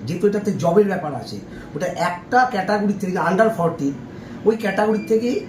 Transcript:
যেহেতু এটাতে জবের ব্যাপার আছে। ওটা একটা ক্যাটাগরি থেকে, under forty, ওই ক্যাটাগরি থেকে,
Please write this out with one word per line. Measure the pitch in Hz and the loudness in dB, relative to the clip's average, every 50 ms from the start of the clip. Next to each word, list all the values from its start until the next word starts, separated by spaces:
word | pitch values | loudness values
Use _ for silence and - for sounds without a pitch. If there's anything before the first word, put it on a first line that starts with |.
| 107 | -6
যেহেতু | 120 175 180 208 | -6 -2 2 2
এটাতে | 208 202 208 202 208 | 2 2 2 -2 -2
জবের | 175 127 156 170 185 208 208 | -2 0 2 4 4 4 4
ব্যাপার | 196 185 - 160 147 135 | 4 2 -2 -4 -6 -6
আছে। | 113 - - 104 101 - - - - - - - | -8 -8 -10 -12 -12 -12 -14 -16 -16 -14 -10 -6
ওটা | 147 185 | -4 -4
একটা | - - - 170 - - - - - 240 247 254 247 | -4 -2 0 -2 -2 -2 -4 -4 2 4 4 4 4
ক্যাটাগরি | 240 190 185 - 208 202 208 202 | 2 -2 0 0 0 2 2 0
থেকে, | - - 196 180 180 190 | 0 0 -2 -2 -2 0
under | - - 190 185 226 220 | 0 2 4 4 4 4
forty, | - 170 170 165 165 - 143 139 139 - - - - - - - - - - | 4 2 0 0 0 0 -4 -4 -4 -6 -12 -14 -14 -14 -14 -14 -8 0 2
ওই | 202 226 | 2 2
ক্যাটাগরি | 220 220 196 - 208 214 214 220 208 | 2 0 -2 0 2 2 2 2 0
থেকে, | - - 220 226 240 240 - - - | 0 2 0 2 2 0 -2 -2 -4